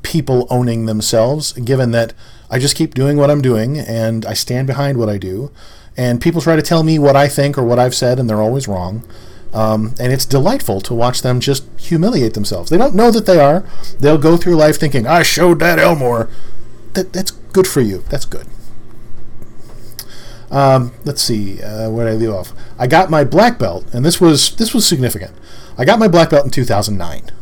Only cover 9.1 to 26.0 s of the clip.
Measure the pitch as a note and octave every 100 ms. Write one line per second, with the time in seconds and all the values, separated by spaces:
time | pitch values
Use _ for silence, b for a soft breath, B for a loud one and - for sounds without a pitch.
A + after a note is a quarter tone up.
9.1 | B B B B G#2+ A2 A2 A2 - B2
10.1 | C3 B2 C#3 D#3 C#4 - G2 - A#2+ A#2+
11.1 | B2 B2+ B2 C#3 C3+ - - - E3 F#3+
12.1 | - F3 G#2+ G2+ F#2+ - F3 C4+ G3+ A#3+
13.1 | A3 G#3 F3 C#3+ E3+ B B B B C#3
14.1 | D#3 D#3 E3+ F3 E3 D3+ D3 D#3 C3+ A2+
15.1 | E3+ - - F3 E3+ E3 - E3 D#3+ B2+
16.1 | A#2 A2 B B B B - - G3 F#3
17.1 | F3+ G3 - - F#3+ F#3 D3 A2 F#2+ -
18.1 | - - - - - - - - - -
19.1 | - - - - - B B B B B
20.1 | B B B B C#3 C#3 C3 A#2+ - C#3+
21.1 | C#3 - G#2+ G2+ F#2+ G#2 G#2+ A2 A2+ A#2
22.1 | A2 A2+ G2 F2+ - B B B2 E3 F#3
23.1 | D#3 C#3 E3+ A#3 A#3+ G2 F2 - B2 C#3+
24.1 | - F3 D3 - - A3+ B3 - D3+ B2
25.1 | G2+ F#2 - B B B - C3+ A3